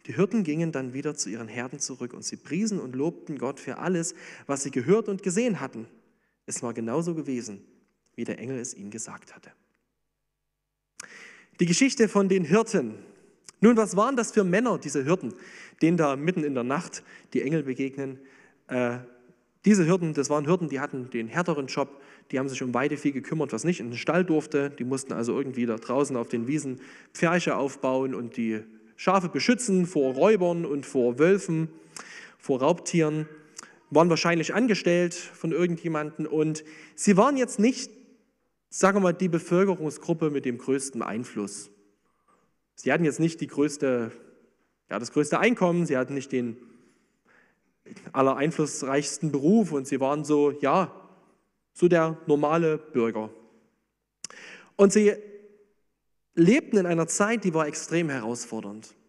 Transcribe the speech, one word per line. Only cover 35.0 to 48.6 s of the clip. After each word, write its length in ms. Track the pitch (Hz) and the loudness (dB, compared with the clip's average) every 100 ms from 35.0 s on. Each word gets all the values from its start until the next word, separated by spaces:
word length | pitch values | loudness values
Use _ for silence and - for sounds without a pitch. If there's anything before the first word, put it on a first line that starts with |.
| 175 | 2
von 380 | - - - 170 | -2 -14 -8 -4
irgendjemandem 720 | 151 175 170 165 156 151 156 156 | 0 0 0 -2 -4 -4 -8 -4
und 380 | 156 156 156 - - - | 0 0 -2 -10 -20 -20
sie 220 | - 208 185 | -2 4 6
waren 200 | 254 269 | 6 4
jetzt 220 | 247 - | -2 2
nicht, 320 | 226 - - - - _ _ _ _ _ _ | 2 2 -8 -14 -20 _ _ _ _ _ _
sagen 300 | - 190 196 | 2 2 4
wir 20 | |
mal, 120 | 180 | 2
die 160 | 175 185 | 2 0
Bevölkerungsgruppe 1000 | 160 165 175 196 160 156 - - 165 175 | -2 0 2 2 0 -4 -8 -4 -2 0
mit 140 | 139 | -2
dem 140 | 123 120 | -4 -6
größten 440 | - 135 135 117 | -2 -2 -2 -6
Einfluss. 680 | - 107 123 - 101 - - _ _ _ _ _ _ _ _ _ _ _ | -6 -6 -8 -6 -6 -8 -18 _ _ _ _ _ _ _ _ _ _ _
Sie 160 | 127 | 0
hatten 120 | 151 | 2
jetzt 160 | 156 127 | 2 2
nicht 200 | 165 165 | 0 0
die 60 | 143 | -8
größte, 640 | - 147 - 139 123 113 - - _ _ _ _ _ _ | 0 0 0 -2 0 -2 -10 -20 _ _ _ _ _ _
ja, 80 | 95 | -8
das 140 | 120 | -4
größte 260 | 147 156 170 | -2 0 2
Einkommen, 480 | 208 240 180 175 165 | 2 4 2 2 0
sie 100 | 131 | 0
hatten 180 | 131 | -2
nicht 160 | 139 131 | -6 -4
den 260 | 131 120 113 - - _ _ _ _ _ _ _ _ _ _ - - - | -4 -4 -8 -16 -20 _ _ _ _ _ _ _ _ _ _ -20 -20 -8
allereinflussreichsten 1200 | 135 135 131 151 160 | 2 2 4 0 0